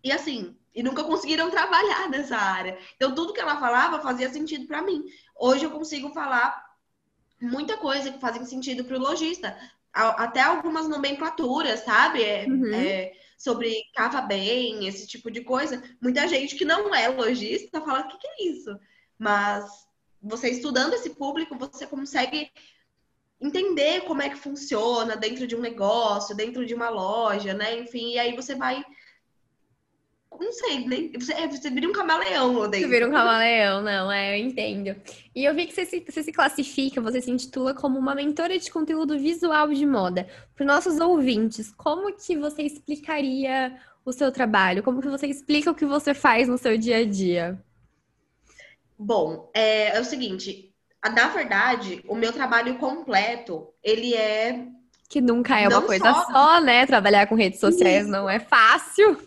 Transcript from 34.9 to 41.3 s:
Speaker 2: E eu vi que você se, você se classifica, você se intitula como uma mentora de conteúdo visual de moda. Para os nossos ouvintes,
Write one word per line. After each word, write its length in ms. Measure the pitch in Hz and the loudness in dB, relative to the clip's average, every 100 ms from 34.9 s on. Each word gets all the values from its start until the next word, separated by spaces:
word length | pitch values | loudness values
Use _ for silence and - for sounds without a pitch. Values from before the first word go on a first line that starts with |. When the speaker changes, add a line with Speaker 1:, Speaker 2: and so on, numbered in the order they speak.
| 190 - - _ 247 | -10 -16 -20 _ 0
Speaker 2:
E 80 | 277 | 0
eu 80 | |
vi 120 | 311 339 | 0 -4
que 60 | |
você 120 | - 359 | -6 -6
se, 180 | 359 - | -6 -8
você 160 | - | -8
se 80 | 311 | -6
classifica, 720 | - 269 - 269 - 269 262 | 2 2 0 -4 -2 -2 -2
você 200 | 220 254 | -2 -4
se 100 | 247 | -2
intitula 420 | 247 - 262 254 | -4 -4 -4 -4
como 240 | 269 285 262 | -2 -2 0
uma 160 | 262 277 | 0 0
mentora 420 | 285 294 339 370 | -2 -2 -2 -2
de 140 | - | -4
conteúdo 460 | 339 302 311 302 302 | -4 -2 -2 0 0
visual 520 | 285 339 339 302 302 | -2 0 0 2 2
de 120 | 277 294 | 2 2
moda. 420 | 247 185 180 180 - - - | 2 2 -2 -6 -14 -20 -4
Para 80 | |
os 40 | 285 | 2
nossos 320 | 285 370 311 | 4 4 2
ouvintes, 720 | 339 339 262 | 4 4 4